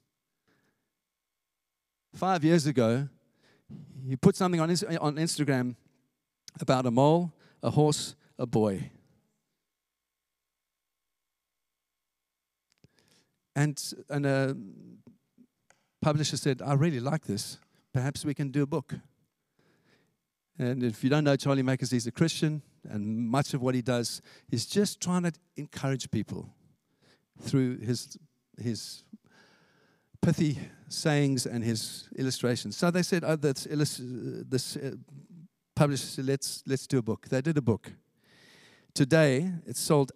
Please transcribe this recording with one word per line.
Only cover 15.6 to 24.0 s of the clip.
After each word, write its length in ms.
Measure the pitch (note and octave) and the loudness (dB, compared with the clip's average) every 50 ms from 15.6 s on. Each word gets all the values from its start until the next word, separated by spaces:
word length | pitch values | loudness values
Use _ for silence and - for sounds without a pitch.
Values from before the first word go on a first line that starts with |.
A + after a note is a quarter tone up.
| _ _ _ _ _ _ _ - - | _ _ _ _ _ _ _ -2 0
publisher 340 | D#3 D3 D3+ D3 - - A#2 | 0 2 2 0 -2 -2 -2
said, 240 | - D3+ C3 B2+ F2+ | 0 0 -2 0 0
"I 100 | C3+ C#3+ | 0 2
really 260 | C3+ D#3 F3 D3 A#2+ | 2 2 2 0 0
like 260 | A#2 C#3 D#3 D#3 - | -2 -2 -4 -4 -4
this. 320 | - G2 G#2+ - - - - _ _ _ _ _ _ - | -4 -6 -4 -6 -8 -12 -18 _ _ _ _ _ _ -4
Perhaps 300 | C3 B2+ C#3+ C#3+ - - | -2 -2 -2 -4 -4 -4
we 120 | D3+ C#3 | -6 -4
can 160 | - D3 C3+ | -4 -4 -2
do 100 | B2+ D3 | 0 0
a 60 | C#3+ C#3 | 0 0
book." 260 | E3 D3+ - - - - - _ _ _ _ _ _ _ _ _ _ _ _ _ _ _ _ _ _ _ _ _ _ _ _ _ _ _ _ _ _ - | -2 -4 -6 -6 -12 -14 -14 _ _ _ _ _ _ _ _ _ _ _ _ _ _ _ _ _ _ _ _ _ _ _ _ _ _ _ _ _ _ -4
And 240 | C3 B2 B2+ C3 B2 | -2 -2 -2 0 0
if 200 | A#2+ A2 - - | -2 -2 0 0
you 60 | B2+ | 2
don't 140 | C#3+ D3+ D3+ | 2 4 4
know, 120 | C#3+ C#3 | 4 4
Charlie 280 | C3+ - C#3+ C#3 C3+ B2+ | 4 2 2 2 2 2
Mackes, 260 | C3 C3 B2 C3+ A#2+ | 2 0 0 0 0
he's 160 | B2+ A#2+ A2 | -2 -2 -2
a 60 | A#2+ | -2
Christian, 500 | - - E3 E3 - - E3+ D#3 D3+ D3 - _ _ _ - - | 0 0 0 0 0 0 -2 -2 -2 -2 -8 _ _ _ -16 -8
and 400 | G#2+ G#2+ G2+ G#2+ A2 A2+ A#2+ A2+ | -6 -6 -4 -4 -4 -4 -2 0
much 280 | A#2+ C#3 C#3+ - - | 0 0 0 0 -2
of 60 | C3+ B2 | -2 0
what 100 | C3 B2+ | 0 0
he 80 | B2+ | 0
does 400 | A2+ B2+ B2 A#2+ | 0 0 0 0